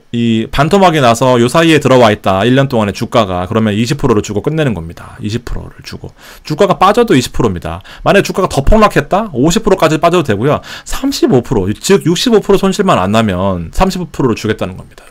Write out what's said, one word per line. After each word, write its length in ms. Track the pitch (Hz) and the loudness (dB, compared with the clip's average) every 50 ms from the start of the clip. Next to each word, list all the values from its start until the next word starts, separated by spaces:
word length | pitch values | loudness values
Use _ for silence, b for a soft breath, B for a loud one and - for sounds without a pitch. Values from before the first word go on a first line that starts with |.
| - _ - | -12 _ -4
이 340 | 120 117 117 113 113 110 - | -2 0 0 0 0 -2 -4
반토막이 520 | - - 143 160 - 202 190 180 156 156 | -2 -2 0 2 2 4 4 4 4 4
나서 400 | 131 117 117 - 135 127 127 120 | 2 2 2 2 2 2 4 4
요 80 | 117 120 | 2 2
사이에 300 | - 165 170 165 160 139 | 2 2 4 4 4 2
들어와 320 | 135 127 131 127 120 110 | 4 4 4 6 6 4
있다. 340 | 107 104 - 104 95 95 104 | 4 2 0 -2 0 0 2
일 100 | 123 127 | 2 2
년 140 | 135 139 135 | 2 0 0
동안에 240 | 135 110 107 101 95 | 0 -2 -2 -2 -4
주가가. 540 | - 117 110 - 123 107 92 92 90 90 92 | -6 -8 -2 0 0 0 0 -2 -4 -4 -2
그러면 260 | 107 110 110 110 101 | -2 -2 0 0 0
이십 240 | 104 120 117 151 143 | -2 -2 -2 -2 -2
프로를 240 | - 175 113 104 101 | 0 0 0 0 0
주고 180 | - 101 101 | -2 -6 -4
끝내는 320 | - 143 151 160 156 131 104 | -4 -4 -2 -2 -2 -2 -4
겁니다. 440 | 85 82 82 85 - - - - - | -6 -8 -12 -14 -16 -20 -20 -16 -10
이십 240 | - 104 104 120 - | -8 -6 -6 -6 -6
프로를 280 | - - - 85 87 - - - | -8 -8 -8 -10 -12 -18 -20 -18
주고. 280 | - - - - - - B B B B B B | -16 -16 -16 -16 -18 -18 B B B B B B
주가가 320 | - 156 - - - 170 - | -10 -2 0 0 0 2 2
빠져도 380 | - 196 208 240 240 226 175 | 2 2 2 2 2 2 2
이십 180 | 131 120 - - | 2 2 0 -2
프로입니다. 480 | - 127 110 92 85 - 82 82 90 B B B B B | -2 -2 -2 -2 -4 -8 -10 -10 -10 B B B B B
만약에 200 | 147 175 202 - | 2 2 2 2
주가가 240 | - 180 202 190 - | 0 -2 -4 -4 -2
더 160 | - 139 139 | -2 0 2
폭락했다? 680 | - 208 220 214 202 - 165 - - - 196 226 214 151 | 4 4 4 4 4 2 0 -2 0 -2 -2 -2 -4 -4
오십 300 | 117 135 165 170 226 - | -2 0 0 0 0 0
프로까지 320 | 208 190 - 165 151 160 151 | 0 2 2 2 0 0 2
빠져도 260 | 170 170 170 180 151 | 0 2 2 2 0
되고요. 380 | - 101 95 117 147 135 92 B B B B B | 0 -2 -2 0 -2 -2 -2 B B B B B
삼십오 560 | - - - - 277 - - 349 277 165 123 | -8 -8 -4 -4 -4 -2 0 0 2 2 2
프로, 260 | - - 214 98 90 95 104 | 0 0 -2 -2 -2 -2 -4
즉 320 | - - - 196 175 - | -6 0 0 2 2 2
육십오 340 | 151 175 - - 254 226 202 | 0 -2 0 0 2 2 2
프로 180 | 170 - 202 185 | 2 2 2 2
손실만 400 | - 190 185 - 190 190 160 104 | 2 0 0 0 0 0 2 2
안 140 | 90 98 | 0 0
나면 600 | 104 113 113 104 92 90 95 98 92 87 82 80 - | 0 0 0 0 -2 -2 -2 -2 -2 -4 -6 -6 -2
삼십오 340 | - 185 190 185 185 175 143 - | 0 0 0 0 -4 -8 -8 -4
프로를 240 | - - 123 107 - | -2 0 0 0 -2
주겠다는 400 | - 107 107 - 107 92 92 92 | -2 -4 -4 -4 -4 -8 -8 -12
겁니다, 260 | - - - - - - | -16 -20 -20 -20 -20 -18